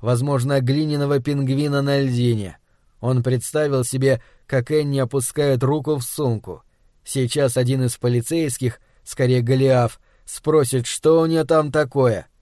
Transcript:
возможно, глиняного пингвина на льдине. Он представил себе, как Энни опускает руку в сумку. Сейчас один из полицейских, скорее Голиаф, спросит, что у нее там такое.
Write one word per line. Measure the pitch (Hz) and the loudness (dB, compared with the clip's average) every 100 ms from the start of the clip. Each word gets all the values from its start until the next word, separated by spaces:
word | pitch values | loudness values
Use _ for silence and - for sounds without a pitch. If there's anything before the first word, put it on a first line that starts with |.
возможно, | 110 120 139 139 123 139 | -2 0 0 0 0 0
глиняного | 123 139 156 147 143 143 | 0 0 0 0 0 0
пингвина | 123 143 135 135 147 143 | 0 -2 0 0 0 0
на | 139 139 | 0 0
льдине. | 135 120 120 113 98 - _ _ _ - | 0 0 0 0 -4 -14 _ _ _ -8
Он | 120 127 | -2 0
представил | 120 127 - 156 151 135 | 0 -2 -2 -2 0 0
себе, | 123 135 135 123 - _ - | -2 0 2 0 -4 _ -4
как | 135 123 | -4 0
Энни | 151 147 139 | 0 0 -2
опускает | 123 139 127 - 147 127 | -2 -2 -4 -2 0 2
руку | 135 151 139 147 | 2 0 0 -4
в | |
сумку. | 127 - 139 110 - 82 _ _ _ _ | -4 -4 -2 -2 -6 -16 _ _ _ _
Сейчас | - 135 123 147 135 127 | -8 -4 -2 0 0 0
один | 123 135 | 0 0
из | 127 - | -2 -2
полицейских, | 123 120 117 165 156 127 127 - _ _ | -2 0 -2 -2 -2 -4 -6 -6 _ _
скорее | - - 127 127 | -12 -2 0 2
Голиаф, | 120 131 135 127 120 - _ _ | 2 2 4 2 0 -4 _ _
спросит, | - - - 156 127 131 120 | -18 -10 0 2 2 -2 -4
что | - 156 165 | -2 2 4
у | 160 | 4
нее | 165 | 0
там | 151 160 151 | 2 2 2
такое. | 151 147 139 127 101 - _ | 0 0 2 2 0 -6 _